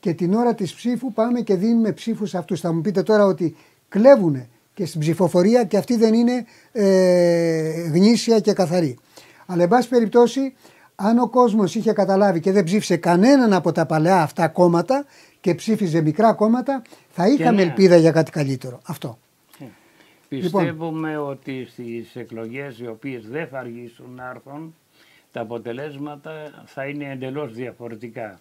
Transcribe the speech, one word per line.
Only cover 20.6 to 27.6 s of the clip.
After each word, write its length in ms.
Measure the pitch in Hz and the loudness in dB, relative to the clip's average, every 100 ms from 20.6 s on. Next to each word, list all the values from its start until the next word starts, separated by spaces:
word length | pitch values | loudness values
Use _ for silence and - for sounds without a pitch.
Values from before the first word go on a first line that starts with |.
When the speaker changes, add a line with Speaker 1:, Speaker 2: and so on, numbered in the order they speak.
Speaker 2:
πιστεύουμε 540 | 170 156 165 160 156 151 | -2 -4 -8 -6 -6 -6
ότι 500 | 143 135 - 131 120 | -8 -10 -12 -12 -12
στις 460 | - 120 117 113 123 | -14 -12 -12 -12 -16
εκλογές, 600 | 113 113 113 127 143 110 | -14 -14 -12 -12 -14 -14
οι 80 | 120 | -16
οποίες 420 | 110 139 127 107 | -12 -12 -12 -12
δεν 180 | 139 165 | -12 -10
θα 100 | 135 | -12
αργήσουν 480 | 123 120 120 _ 127 | -14 -16 -18 _ -20
να 140 | 127 127 | -18 -16
έρθουν, 400 | 127 135 143 160 160 _ _ _ _ _ | -16 -18 -18 -18 _ _ _ _ _ _
τα 80 | 120 | -12
αποτελέσματα 880 | 113 120 113 117 151 139 147 147 160 156 151 - - | -10 -10 -10 -12 -12 -12 -14 -14 -16 -16 -16 -20 -18
θα 180 | - 139 | -12 -10
είναι 240 | 147 143 | -10 -12
εντελώς 440 | 135 131 139 143 | -10 -10 -10 -10
διαφορετικά. 840 | 110 | -10